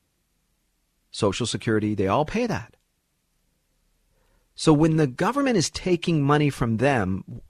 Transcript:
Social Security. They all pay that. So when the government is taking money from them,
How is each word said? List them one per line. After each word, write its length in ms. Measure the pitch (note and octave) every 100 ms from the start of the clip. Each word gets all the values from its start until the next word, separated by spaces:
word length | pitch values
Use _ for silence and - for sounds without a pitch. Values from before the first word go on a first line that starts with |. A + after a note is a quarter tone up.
| _ _ _ _ _ _ _ _ _ _ _
Social 340 | - G#2 F#2 A#2
Security. 500 | A2+ - G#2+ G#2+ G#2
They 120 | F#2+
all 180 | A#2 D#3
pay 220 | G#3+ A#3+
that. 280 | C#3+ - _ _ _ _ _ _ _ _ _ _ _ _ _ _ _ _ _ _ -
So 180 | -
when 240 | D3 E3 D#3+
the 100 | D3
government 480 | B2 G3 C4+ C4+ G#3+
is 140 | C#3
taking 520 | - F#3 F3 - D#3
money 280 | C#3 D3 D3
from 280 | - A#2+ A2
them, 640 | C#3 B2+ F#2 F#2 - A#2+ -